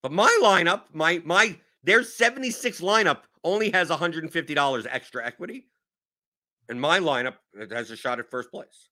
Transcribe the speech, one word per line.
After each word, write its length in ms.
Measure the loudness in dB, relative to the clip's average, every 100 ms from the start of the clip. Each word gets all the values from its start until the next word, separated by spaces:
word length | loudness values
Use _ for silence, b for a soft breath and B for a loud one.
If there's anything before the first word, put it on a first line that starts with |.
But 100 | -4
my 260 | 2 4 6
lineup, 400 | 6 6 4 0 -4
my, 300 | -2 0 0
my, 320 | 0 2 2 0 _ _
their 180 | 2 2
seventy-sixth 800 | 2 0 0 0 -6 -4 -6 -4
lineup 380 | 0 2 2 -2 _ _
only 260 | -2 0 0
has 200 | 0 0
a 60 | -2
hundred 280 | -2 -4
and 80 | -6
fifty 220 | -6 -2
dollars 320 | 0 0 0 -6
extra 340 | -10 -10 -10
equity. 440 | -10 -10 -14 -14 _ _ _ _ _ _ _ _ _ _ -14
And 120 | -4
my 180 | 0 2
lineup, 360 | 2 0 -4 -8 _
it 180 | -18 -10
has 200 | -10 -10
a 60 | -8
shot 220 | -6 -6
at 120 | -8
first 200 | -10 -10
place. 380 | -16 -18 _ _